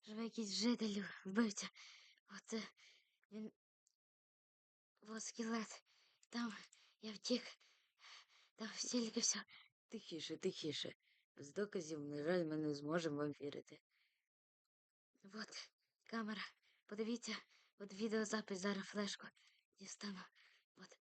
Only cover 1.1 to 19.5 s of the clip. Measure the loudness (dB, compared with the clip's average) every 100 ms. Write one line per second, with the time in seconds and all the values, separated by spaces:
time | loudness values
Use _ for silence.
1.1 | -4 2 6 6 4 -6 -8 -18 -18 -20
2.1 | -20 _ -16 -4 -4 -4 _ -20 -20 _
3.1 | _ _ -8 -8 _ _ _ _ _ _
4.1 | _ _ _ _ _ _ _ _ _ -12
5.1 | -8 -8 -2 0 0 0 -6 _ _ _
6.1 | _ -6 0 0 -2 -12 -20 -20 _ -8
7.1 | -4 2 2 2 -14 -20 _ _ _ -18
8.1 | -18 -20 -20 -20 -8 -8 -4 -2 0 0
9.1 | 2 2 2 -2 -16 -20 _ _ -12 -6
10.1 | -6 -4 0 0 2 -2 -2 -4 -8 _
11.1 | _ _ -14 -6 -2 0 0 -2 -4 -2
12.1 | 0 4 4 4 2 2 2 2 2 4
13.1 | 2 0 0 -4 -6 -10 -20 _ _ _
14.1 | _ _ _ _ _ _ _ _ _ _
15.1 | _ -14 -10 -8 -10 -12 _ _ _ -4
16.1 | -2 0 -2 -4 -10 _ _ -10 -2 0
17.1 | 0 -2 -6 -6 -20 -20 _ -10 0 2
18.1 | 4 4 2 0 0 2 2 0 0 0
19.1 | -2 -8 _ -20